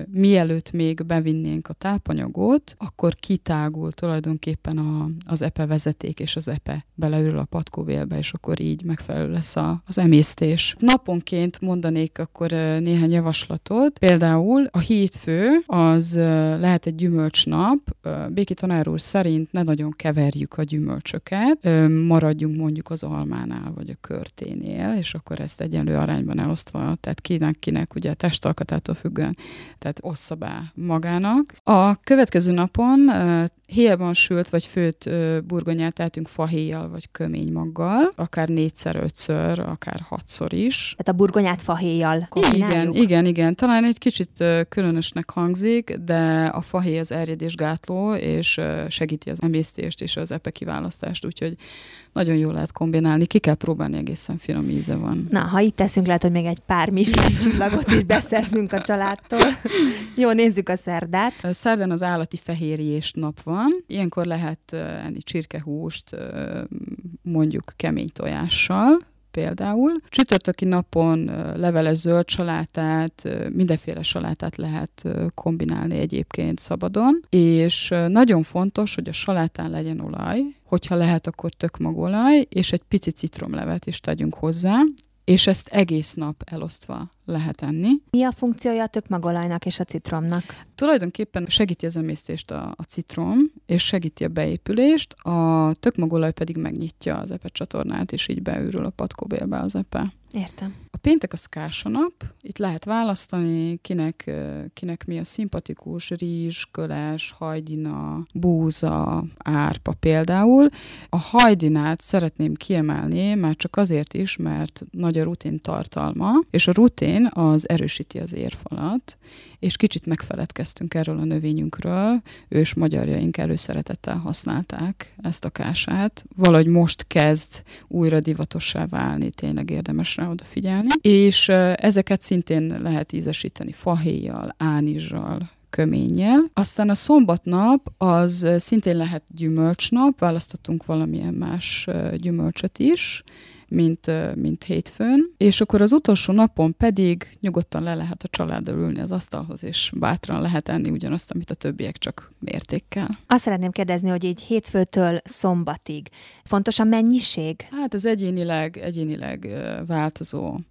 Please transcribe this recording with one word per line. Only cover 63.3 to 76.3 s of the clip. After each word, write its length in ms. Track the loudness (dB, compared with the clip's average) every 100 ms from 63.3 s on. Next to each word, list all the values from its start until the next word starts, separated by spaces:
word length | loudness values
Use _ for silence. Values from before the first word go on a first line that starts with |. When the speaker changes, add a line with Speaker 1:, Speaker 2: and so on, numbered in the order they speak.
| -6
Speaker 1:
van. 420 | -4 0 2 0 -2
Ilyenkor 380 | -4 -2 -2 -2
lehet, 340 | -2 -4 -8 -10
ö, 60 | -8
enni 420 | -8 -8 -10 -10
csirkehúst, 920 | -6 -6 -6 -10 -8 -8 -8 -10 -12
ö, 460 | -12 -10 -8 -8 -8 -10 -12 -12 -14 -14 -12
mondjuk 520 | -4 0 0 -2 -8 -8
kemény 340 | -4 -4 -6
tojással 840 | -8 -8 -6 -4 -2 0 4 4 4 2 _ _
például. 600 | -6 -6 -4 -2 2 2 0 -2
Csütörtöki 560 | 0 2 2 0 -2 0
napon, 600 | 0 0 0 2 2 -2
ö, 300 | -6 -6 -2
leveles 400 | 0 2 2 0
zöld 320 | 2 2 2
salátát, 920 | -2 -2 -4 -4 -4 0 0 -2 -6
ö, 260 | -8 -6 -4
mindenféle 520 | 0 2 2 -2 -6
salátát 520 | -6 -4 -6 -6 -6 -6
lehet, 460 | -6 -6 -8 -8
ö, 220 | -6 -4 -4
kombinálni 640 | -4 -4 -2 -2 -2 -2 -2
egyébként 640 | -2 -4 -4